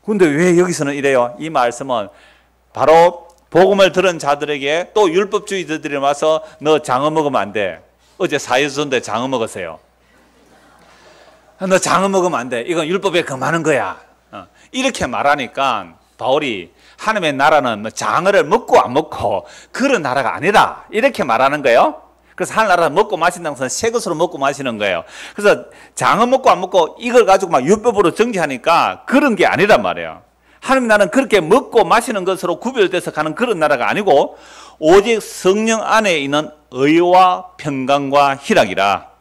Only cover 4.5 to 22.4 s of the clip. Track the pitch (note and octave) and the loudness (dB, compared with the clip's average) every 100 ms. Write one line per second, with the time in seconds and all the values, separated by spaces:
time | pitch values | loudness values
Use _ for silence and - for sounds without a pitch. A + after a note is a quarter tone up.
4.5 | D3 C#3 D#3 F3+ G#3+ G3+ E3 G3+ G#3+ - | -4 -2 -4 -2 0 2 2 -2 -4 -6
5.5 | G3 D3+ D3+ D3 C#3+ C#3 C#3+ D#3 D#3 D#3 | -8 -6 -8 -6 -2 -2 0 0 -2 -4
6.5 | - C#3+ D#3 - B2+ D3 D#3 D3 B2+ G2 | -8 0 0 0 -2 0 0 -2 -2 -4
7.5 | G#2+ G2 D#2+ _ _ _ _ F3+ C#3+ - | -4 -6 -6 _ _ _ _ -4 -4 -2
8.5 | B2 D3 C3+ D3 B2+ A2 G#2+ C3 C3 A2 | 0 0 -4 -4 -4 -4 -6 -4 -4 -4
9.5 | G#2+ F2 D#2+ _ _ _ _ _ _ _ | -8 -12 -14 _ _ _ _ _ _ _
10.5 | _ _ _ _ _ _ _ - _ _ | _ _ _ _ _ _ _ -20 _ _
11.5 | _ F#3 F#3 D3+ D#3 G3 F#3+ F3+ C#3 B2 | _ -2 0 2 0 0 0 0 -2 -6
12.5 | A#2+ A#2+ E3 D#3 F#3 G3 E3+ D#3+ C3 C3 | -8 -4 -4 -2 -4 -2 -2 -4 -6 -4
13.5 | E3 D#3 C#3 G2 - _ _ _ G#2 F2+ | -2 0 -2 -2 -10 _ _ _ -20 -20
14.5 | _ _ - C4 - D#3 A2+ C3+ D3 A#2 | _ _ -6 -4 -4 -6 -2 0 0 -4
15.5 | - C3+ A2 F2 E2 _ _ A2+ C#3 D3 | -4 -2 -4 -8 _ _ _ -2 -2 -2
16.5 | G#2 E2+ _ _ _ - A3 E3 C3+ C#3+ | -8 -10 _ _ _ -6 -2 -2 0 2
17.5 | D#3 C3 G#2+ A2 - A2 A#2+ F3+ G3 D3 | 4 2 -4 -8 -8 -4 0 2 2 2
18.5 | A3 - A3+ G2+ B2+ D#3 - G#2 G2 - | -2 2 2 2 -2 -4 -6 -4 -4 -8
19.5 | - - - C4+ A#3+ C#3+ B2+ A#2 F2 D3+ | -20 -16 -4 -2 0 -2 -2 -2 -4 0
20.5 | G#3 A2+ D2+ - G#3 C4+ A3+ D#3+ A2+ C3+ | 2 2 -2 -8 -2 -2 -2 -2 2 2
21.5 | D3 C3 A#2+ F#3+ - - _ _ - | 2 4 4 4 -2 -20 _ _ -10